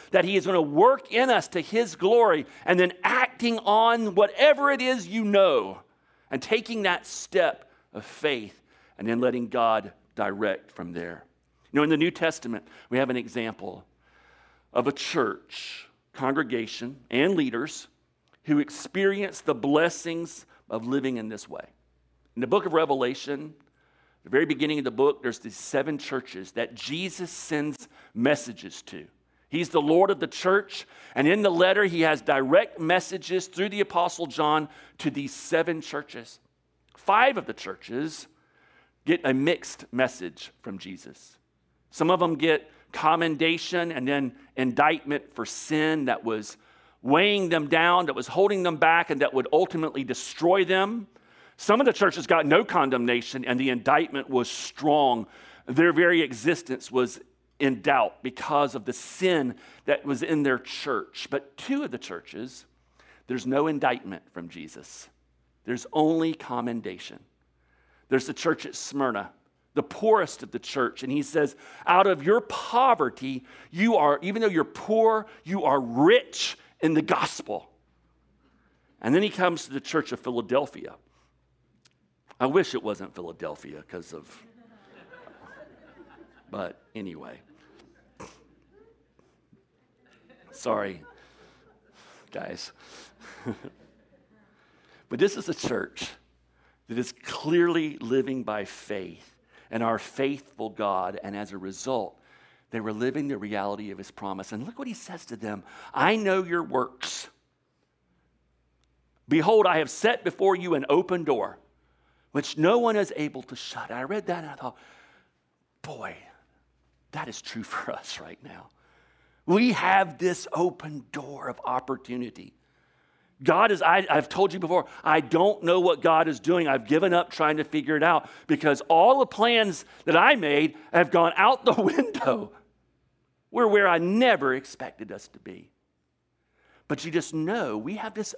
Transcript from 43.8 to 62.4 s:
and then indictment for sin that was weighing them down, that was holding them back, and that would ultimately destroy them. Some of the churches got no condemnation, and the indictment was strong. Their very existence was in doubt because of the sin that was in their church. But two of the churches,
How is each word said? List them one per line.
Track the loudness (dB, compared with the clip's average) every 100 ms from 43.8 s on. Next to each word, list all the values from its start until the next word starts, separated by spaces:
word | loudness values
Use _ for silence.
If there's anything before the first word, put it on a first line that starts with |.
| -4
and | -4 -2
then | -2 -2 -8 -12 -4
indictment | -2 2 2 2 -4 -6 -6
for | -10
sin | -10 -10 -4 0 0 0 -2
that | -2
was | -2 -4 -6 -16 _ _ _ _
weighing | 2 4 4 2 2
them | 0 2
down, | 4 4 4 2
that |
was | -4 -4
holding | 2 2 2
them | 0 2
back, | 4 4 2
and | 0
that | 2
would | 0 2
ultimately | 2 2 0 -4 -4
destroy | -6 -6 -10 -2 2 4
them. | 4 2 0 -4 -10 _ _ _ -20 -6
Some | 2 4
of |
the | 4
churches | 4 2 2 2
got | 2 6
no | 4
condemnation, | 4 2 2 2 0 0 -2 -6
and | -2 0
the | 0
indictment | 0 2 2 2 -4 -2
was | -2 -2
strong. | -4 -12 -4 2 4 4 2 -4 -14 -20 -18 -4
Their | 2 4
very | 6 4 4
existence | 0 -2 -2 -2 -4 -10 -4
was | 0 0 -4 -20 _ _ -2
in | 0 0
doubt | 2 2 2 -2
because | -12 -10 -2 0 0
of | -2
the | -8
sin | -8 -10 -2 0 0 0 -6 -14 -10
that | -2 -2
was | -2 -4
in | -2 0
their | 0 0
church. | -4 -10 -6 -6 -6 -12 -8
But | -8 -8 -12
two | -6 -4
of | -4
the | -8
churches, | -12 -14 -14 -14